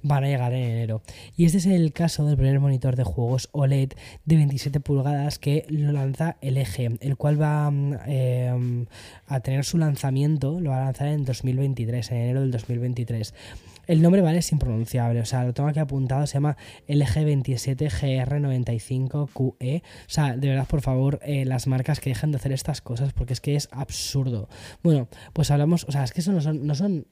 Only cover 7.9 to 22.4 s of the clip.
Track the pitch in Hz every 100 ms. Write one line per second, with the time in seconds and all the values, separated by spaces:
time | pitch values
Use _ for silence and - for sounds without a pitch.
7.9 | 139 - 135 127 127 123 123 123 120 120
8.9 | - - - - 135 123 135 139 170 156
9.9 | 143 139 131 147 156 135 170 165 131 135
10.9 | 127 143 151 131 123 131 127 139 123 113
11.9 | 123 113 120 120 131 135 123 107 120 123
12.9 | 123 117 117 107 - - - - - -
13.9 | 165 165 196 170 170 165 151 127 110 113
14.9 | 127 120 117 113 131 123 120 143 147 147
15.9 | 139 131 131 147 139 147 143 - - -
16.9 | 147 139 156 151 143 131 127 - 131 151
17.9 | - 139 131 127 147 143 131 120 117 -
18.9 | 131 131 147 143 - 131 - 127 160 -
19.9 | - - - 147 120 139 135 131 151 135
20.9 | 131 135 143 - 143 131 127 135 131 127
21.9 | 143 - 123 151 143